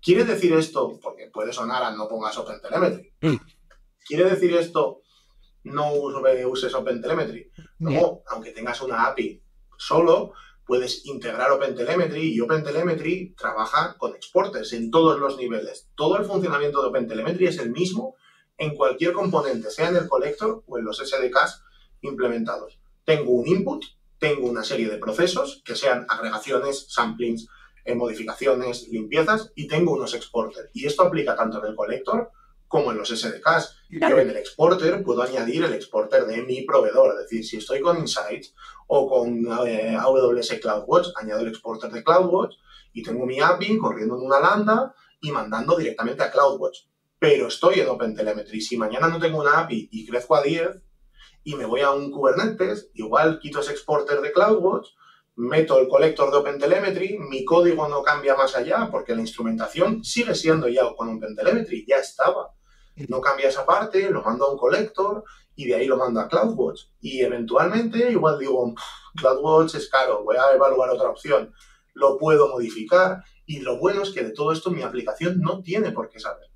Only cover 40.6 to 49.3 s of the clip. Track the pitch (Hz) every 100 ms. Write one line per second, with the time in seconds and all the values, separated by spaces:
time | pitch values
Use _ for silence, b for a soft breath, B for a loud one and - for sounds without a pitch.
40.6 | 113 104 - - - - 110 107 113 110
41.6 | 117 110 110 113 135 170 180 185 226 -
42.6 | b b b 117 117 117 127 131 143 180
43.6 | 202 220 117 - 110 123 131 139 160 208
44.6 | 214 226 262 b b b 151 127 107 110
45.6 | - - - 110 117 131 - - 113 -
46.6 | 78 - _ _ _ _ 160 143 120 -
47.6 | 180 185 - 104 117 107 107 104 104 110
48.6 | - 120 110 123 165 165 165